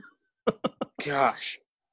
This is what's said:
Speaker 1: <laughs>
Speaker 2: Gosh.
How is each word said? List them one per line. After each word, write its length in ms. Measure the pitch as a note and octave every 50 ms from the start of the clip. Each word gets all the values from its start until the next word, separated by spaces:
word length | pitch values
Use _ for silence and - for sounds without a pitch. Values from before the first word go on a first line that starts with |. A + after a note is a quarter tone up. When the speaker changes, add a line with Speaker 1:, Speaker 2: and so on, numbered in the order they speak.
| - - _ _ _ _ _ _ _
Speaker 1:
<laughs> 580 | - - - _ - - _ - - _ - -
Speaker 2:
Gosh. 540 | D3 C#3+ C#3 C#3 A#2+ A2 - - - - - _ _ _ _ _ _